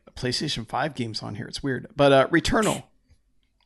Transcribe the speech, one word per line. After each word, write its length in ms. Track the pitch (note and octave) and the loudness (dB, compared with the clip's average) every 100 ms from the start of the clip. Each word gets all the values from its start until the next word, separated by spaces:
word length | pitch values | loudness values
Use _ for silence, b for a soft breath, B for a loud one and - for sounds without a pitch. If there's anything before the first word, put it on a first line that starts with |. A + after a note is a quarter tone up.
| _ | _
PlayStation 540 | - B2+ - D#3 - A2 | -8 -4 -4 -4 -6 -6
five 260 | A#2+ D3+ | -4 -4
games 260 | C3 A2+ G#2 | -6 -8 -8
on 140 | A2+ | -10
here. 120 | A2 A#2 | -10 -12
It's 160 | - | -8
weird. 240 | C#3 C3 - - | -6 -6 -4 2
But, 160 | C#3+ | 6
uh, 160 | C3+ C3 | 6 6
Returnal 560 | E3 - - G3+ - - _ _ _ _ _ _ _ | 2 2 2 2 -2 -6 _ _ _ _ _ _ _